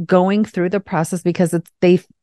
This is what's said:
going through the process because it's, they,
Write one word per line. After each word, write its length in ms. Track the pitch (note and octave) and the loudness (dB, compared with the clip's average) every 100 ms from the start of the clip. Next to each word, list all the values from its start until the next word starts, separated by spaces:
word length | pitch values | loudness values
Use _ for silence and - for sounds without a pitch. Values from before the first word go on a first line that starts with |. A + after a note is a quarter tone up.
going 400 | E3 F#3 F#3+ G#3 | 0 2 2 0
through 240 | G#3 F#3 F3+ | -2 -4 -4
the 120 | G3+ | -4
process 420 | - D#3+ E3 F3+ | -4 -4 -4 -4
because 320 | F3 E3+ E3+ | -4 -2 -2
it's, 160 | E3+ - _ | -2 -8 _
they, 200 | F3+ F3+ - _ | 2 2 0 _